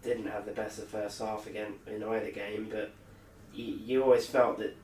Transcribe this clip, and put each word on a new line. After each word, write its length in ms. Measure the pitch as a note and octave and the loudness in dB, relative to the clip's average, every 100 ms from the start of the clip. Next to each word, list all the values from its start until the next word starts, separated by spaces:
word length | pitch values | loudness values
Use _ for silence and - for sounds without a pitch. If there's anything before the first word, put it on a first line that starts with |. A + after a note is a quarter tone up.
didn't 240 | A#2 A#2+ G#2 | 0 -2 -2
have 180 | G#2 G2+ | -6 -6
the 60 | |
best 280 | G#2+ G#2+ - | -6 -6 -6
of 100 | - | -8
first 300 | A2 G#2 - | -4 -4 -4
half 280 | A2 G#2+ G#2+ | -4 -4 -6
again 280 | G#2+ G#2+ G2+ - | -8 -6 -8 -8
in 160 | G#2+ | -6
either 280 | A2 A2+ G#2+ | -2 0 -2
game, 360 | G#2 G2+ G#2+ G#2+ | -6 -4 -4 -4
but 220 | G#2+ G#2+ - - - - - - - | -4 -6 -8 -20 -20 -20 -20 -16 -10
y-, 220 | A#2 F#2+ A2 | -6 -6 2
you 180 | C3 | 4
always 220 | C3 A#2+ - | 8 6 6
felt 320 | C3+ A#2+ - | 4 4 4
that 160 | G#2+ - | -4 -6